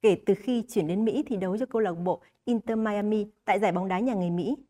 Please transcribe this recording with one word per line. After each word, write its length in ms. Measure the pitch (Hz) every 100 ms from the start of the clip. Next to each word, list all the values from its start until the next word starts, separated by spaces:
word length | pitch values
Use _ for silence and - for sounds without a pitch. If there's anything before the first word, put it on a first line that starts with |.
Kể 140 | 220 180 -
từ 80 |
khi 300 | 196 - 240 220
chuyển 180 | 214 156
đến 180 | 185
Mỹ 180 | 226 262 302
thi 100 | 202
đấu 220 | 185 202
cho 80 | 254
câu 140 | 226
lạc 140 | 208
bộ 260 | 170 180 175 - _
Inter 340 | - 233 - 226
Miami 480 | 220 208 208 214 208 _
tại 140 | - 202
giải 140 | 202
bóng 160 | 170 190
đá 100 | 185
nhà 160 | 247
nghề 160 | 208 175
Mỹ. 260 | 175 175 294 -